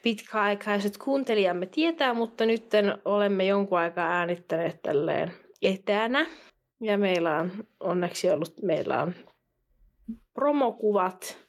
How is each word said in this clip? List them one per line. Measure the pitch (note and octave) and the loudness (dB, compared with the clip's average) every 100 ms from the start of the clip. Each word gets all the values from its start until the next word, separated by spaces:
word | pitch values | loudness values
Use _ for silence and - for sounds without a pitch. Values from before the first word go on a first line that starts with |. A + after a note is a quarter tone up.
pitkäaikaiset | A#3 G#3+ - A3 G#3 G3+ G#3 G#3 G3+ G3+ | 0 -2 -4 0 0 0 0 0 -2 -4
kuuntelijamme | - C#4 C4 G#3+ F#3 F3 F#3 | -2 -2 2 2 2 0 -4
tietää, | - E4 E4 C4+ | 0 0 2 0
mutta | A#3 A#3 - A3+ | 0 -4 0 0
nytten | A3+ - G#3+ G3+ - - | 0 2 2 2 0 0
olemme | G#3 G3+ G3 F#3+ | 2 2 2 2
jonkun | G3+ G3 F3+ | 2 2 0
aikaa | E3+ F3 E3+ | 0 -2 -2
äänittäneet | F3 F3 F3 - E3 E3+ - | 0 -2 -4 -4 -2 -2 -4
tälleen | - C#3+ D#3 - E3+ - - - | -2 0 0 -2 -4 -8 -20 -2
etänä. | F#3+ F#3+ - G#3 A3+ C4+ E4 - - _ _ _ | -2 -2 -2 0 0 0 -2 -8 -20 _ _ _
Ja | A3 G3+ | -2 2
meillä | G3+ F3+ E3 D#3 | 2 2 2 0
on | F3+ G3+ - _ | -2 -6 -14 _
onneksi | F#3 F3+ F3 - F3+ | -4 -2 -2 -2 0
ollut, | D3 E3+ - | 0 -2 -6
meillä | F#3+ D#3 - B2+ | -2 -2 0 -2
on | D#3 F3+ - _ _ _ _ _ _ _ - A#3 _ | -2 -6 -18 _ _ _ _ _ _ _ -16 -16 _
promokuvat | - C#4+ D4 B3 A3+ G#3+ G3+ F#3 F#3 - - | -2 0 2 0 0 0 2 0 -4 -16 -16